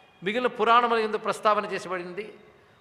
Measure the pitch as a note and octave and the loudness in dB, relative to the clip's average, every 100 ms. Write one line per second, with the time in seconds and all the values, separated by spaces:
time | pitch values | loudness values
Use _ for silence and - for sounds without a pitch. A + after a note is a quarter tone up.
0 | _ _ F3 G#3+ B3 - G#3+ A#3 A#3+ A#3 | _ _ -4 -2 -2 0 4 4 4 2
1 | A3 G#3+ G#3 F#3 A3 G#3 G3 F#3+ F3 F#3 | 0 -2 -4 -2 2 2 0 -6 -6 -8
2 | F3+ F3+ G#3+ - - _ _ _ | -8 -12 -14 -16 -20 _ _ _